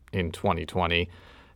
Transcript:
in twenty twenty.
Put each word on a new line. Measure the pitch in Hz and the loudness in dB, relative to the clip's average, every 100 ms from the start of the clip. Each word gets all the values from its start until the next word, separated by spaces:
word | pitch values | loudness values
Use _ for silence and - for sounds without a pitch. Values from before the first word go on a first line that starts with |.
| - | -6
in | 95 85 | -4 -4
twenty | - 123 82 82 | -2 0 0 -2
twenty. | 90 85 85 87 - - - - | 0 2 2 0 -6 -20 -20 -20